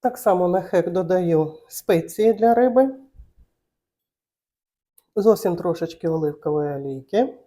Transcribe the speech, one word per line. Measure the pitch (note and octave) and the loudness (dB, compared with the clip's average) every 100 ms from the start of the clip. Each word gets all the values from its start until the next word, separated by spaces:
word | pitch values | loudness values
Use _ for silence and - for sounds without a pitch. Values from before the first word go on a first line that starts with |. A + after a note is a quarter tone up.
| B3+ | -4
Так | B3+ | -2
само | - F#3 F3+ | 0 2 2
на | F#3 | 0
хек | F#3 F#3+ E3+ | 0 -2 0
додаю | F3 E3+ F#3 E3+ E3 D#3 - _ | -2 0 0 2 0 0 -6 _
спеції | - - F3 E3 - G#3+ | -16 -2 0 0 0 0
для | G#3+ A3+ | 4 2
риби. | A#3 B3+ B3 C4+ C4+ - _ - _ _ _ _ _ _ _ _ _ _ _ _ _ _ _ _ _ _ - | 4 4 4 2 -2 -18 _ -20 _ _ _ _ _ _ _ _ _ _ _ _ _ _ _ _ _ _ 0
Зовсім | G#3 G#3+ F#3+ F3 | 2 2 0 -2
трошечки | F3+ E3 E3 - E3+ | -4 -4 -6 -6 -4
оливкової | D#3+ D#3 D3 - D3+ D3 C#3+ | -2 -4 -6 -4 -4 -4 -6
олійки. | C#3 C3+ C3+ G3+ C4 - | -8 -10 -4 -2 -2 -4